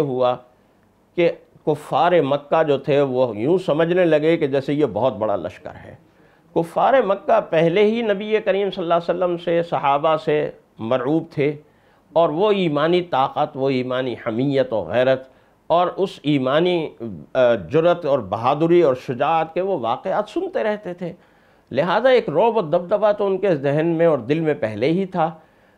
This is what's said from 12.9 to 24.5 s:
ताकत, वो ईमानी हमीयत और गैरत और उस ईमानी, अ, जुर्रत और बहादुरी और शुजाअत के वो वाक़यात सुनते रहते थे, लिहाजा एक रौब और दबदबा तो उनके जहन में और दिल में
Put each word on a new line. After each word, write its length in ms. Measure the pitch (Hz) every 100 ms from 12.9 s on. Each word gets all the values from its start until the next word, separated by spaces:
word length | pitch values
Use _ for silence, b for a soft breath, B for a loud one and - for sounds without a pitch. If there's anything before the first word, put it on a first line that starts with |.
| 180
ताकत, 480 | 175 131 135 139 151 135
वो 140 | 135
ईमानी 460 | 131 127 127 131 107
हमीयत 540 | - 110 139 135 127
और 180 | 110 82
गैरत 380 | 113 127 131 - b b b -
और 200 | 170 180
उस 320 | - 190 - 139
ईमानी, 580 | 143 127 147 180 175 147 - 113 85 71 131
अ, 200 | 123 113 80
जुर्रत 380 | 147 170 170 156
और 160 | 139
बहादुरी 580 | 95 104 123 147 165 175
और 120 | 151 127
शुजाअत 540 | - 123 143 165 160
के 80 | 175
वो 160 | 196 180
वाक़यात 480 | 113 131 190 170 196
सुनते 360 | 339 381 247
रहते 300 | 220 208 180 175
थे, 180 | 175 190 b b b b b
लिहाजा 380 | 123 175 185 254
एक 180 | 247 -
रौब 280 | 147 233 220
और 80 | 160
दबदबा 460 | 170 175 202 208
तो 120 | 208 202
उनके 300 | 190 196 151
जहन 300 | 139 147 170
में 160 | 160 170
और 140 | 143
दिल 180 | 113 156
में 180 | 156